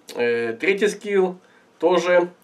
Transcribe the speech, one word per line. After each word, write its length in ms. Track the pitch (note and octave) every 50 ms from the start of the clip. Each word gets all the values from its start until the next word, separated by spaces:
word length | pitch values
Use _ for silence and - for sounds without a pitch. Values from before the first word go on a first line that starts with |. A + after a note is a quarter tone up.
| _ - -
э, 360 | A#2 A#2+ A#2+ A#2 A#2 A#2 A#2 A2+ -
третий 280 | D3+ E3+ G3 G3 A3+ G3+
скилл. 500 | F3+ - - G#3 G3+ G3 F#3 F3+ F3+ - _ _ _ _ _ _ _ -
Тоже 480 | D#3 E3+ F3+ F3 E3+ F3+ F3+ F3 F3 F3+ - _